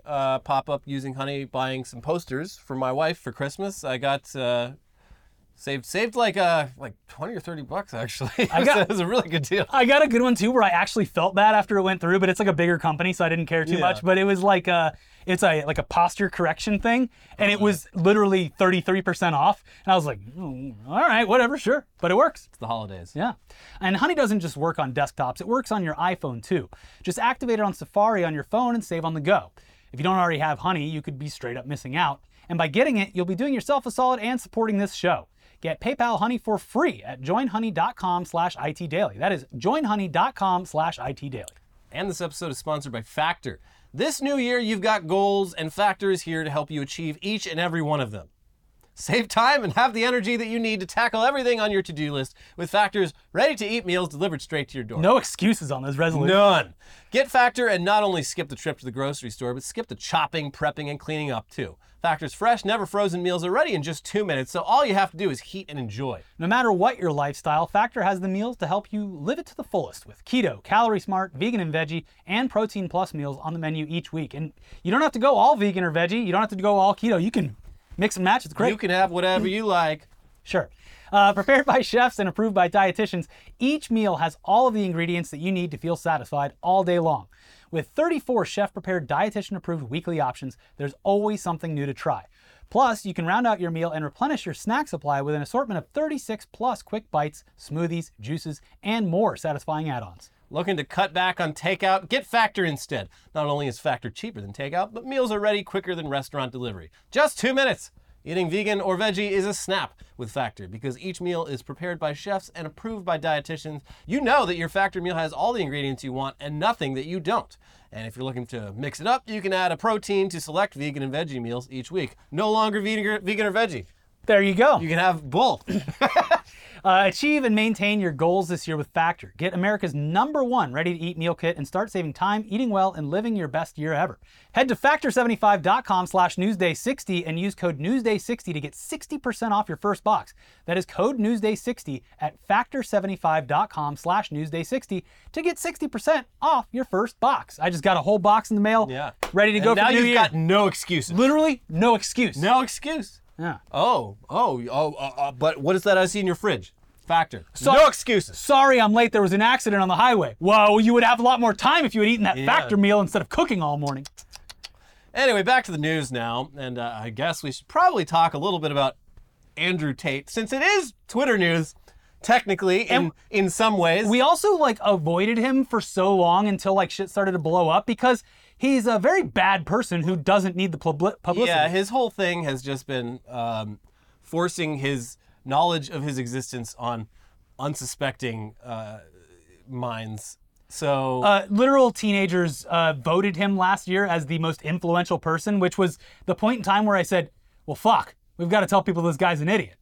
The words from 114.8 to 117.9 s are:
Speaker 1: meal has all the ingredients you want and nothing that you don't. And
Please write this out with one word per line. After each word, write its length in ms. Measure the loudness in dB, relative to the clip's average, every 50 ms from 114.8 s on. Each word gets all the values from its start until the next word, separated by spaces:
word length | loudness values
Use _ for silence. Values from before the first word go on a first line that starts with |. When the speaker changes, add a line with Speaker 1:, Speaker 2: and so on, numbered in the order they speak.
| 0 0 -2 -4
Speaker 1:
meal 140 | -4 -4 -2
has 160 | -2 -4 -4
all 220 | -4 -2 -2 -2 0
the 80 | -2
ingredients 420 | -4 -4 -4 -4 -4 -4 -6 -6 -8
you 80 | -8
want 240 | -6 -6 -6 -8 -8
and 220 | -10 -12 -10 -6 -2
nothing 340 | -2 -2 -2 -2 -4 -4 -4
that 100 | -6 -6
you 160 | -6 -8 -6
don't. 340 | -2 -2 -2 -2 -2 -6 -18 _ _ _ _ _ _
And 160 | _